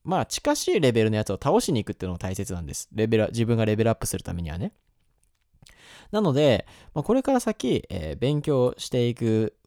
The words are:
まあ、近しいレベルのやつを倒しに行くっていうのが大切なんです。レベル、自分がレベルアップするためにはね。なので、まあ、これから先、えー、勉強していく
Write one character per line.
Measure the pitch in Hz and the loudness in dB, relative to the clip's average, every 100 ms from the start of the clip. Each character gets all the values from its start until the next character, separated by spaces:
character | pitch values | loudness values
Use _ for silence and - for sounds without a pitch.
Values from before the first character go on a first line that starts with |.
ま | - 180 | -4 -2
あ、 | 113 | -2
近 | - 285 | -4 -2
し | 294 - | -2 0
い | 240 | 2
レ | 135 | 4
ベ | 113 110 | 4 2
ル | |
の | 107 | 2
や | |
つ | 110 | -2
を | 95 | -2
倒 | 135 214 | 0 0
し | - | 2
に | 123 | -2
行 | 101 | -4
く | - | -6
っ | |
て | 92 | -8
い | |
う | |
の | 87 | -6
が | |
大 | 92 95 | -6 -6
切 | 98 | -6
な | 87 | -8
ん | 76 | -10
で | |
す。 | - - | -12 -8
レ | 107 113 | -2 2
ベ | 113 | 2
ル、 | 104 | 2
自 | 113 113 | 0 0
分 | 113 | 2
が | |
レ | 107 107 | 2 2
ベ | 113 | 0
ル | |
ア | |
ッ | 110 | 0
プ | - | -4
す | 95 | -6
る | |
た | - | -8
め | 87 | -8
に | 82 | -6
は | 85 | -6
ね。 | 180 - _ _ _ _ _ _ _ _ - - - - - | -8 -10 _ _ _ _ _ _ _ _ -20 -20 -20 -20 -6
な | 208 | 0
の | 190 | 2
で、 | 135 147 104 - - - | 4 6 4 0 -16 -10
ま | 151 | -6
あ、 | |
こ | 143 | 0
れ | 262 | 2
か | 277 | 2
ら | 254 | 0
先、 | 226 214 254 139 - | 0 -4 -2 -2 -2
え | - 78 139 | -8 -6 -2
ー、 | |
勉 | 127 147 | -2 0
強 | 151 135 123 - | 0 2 0 -2
し | - | -4
て | 127 120 | -2 0
い | 117 | 0
く | 113 110 110 - | 0 2 0 -4